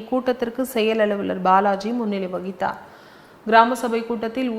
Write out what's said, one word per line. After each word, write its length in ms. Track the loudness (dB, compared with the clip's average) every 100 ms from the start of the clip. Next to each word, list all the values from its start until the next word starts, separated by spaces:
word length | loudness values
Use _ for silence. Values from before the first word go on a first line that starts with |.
இக்கூட்டத்திற்கு 640 | -2 -2 0 -2 -4 -4 -4 0
செயல் 280 | 0 2 2
அலுவலர் 400 | 0 -2 0 4
பாலாஜி 420 | 4 4 0 -2 -4
முன்னிலை 300 | -2 -4 -4 -6
வகித்தார். 440 | -8 -6 -6 -6 -14 -20 -20 -20 -20 -14 4
கிராம 260 | 6 6 2
சபை 180 | -2 -4 -4
கூட்டத்தில் 420 | -6 -4 -4 -4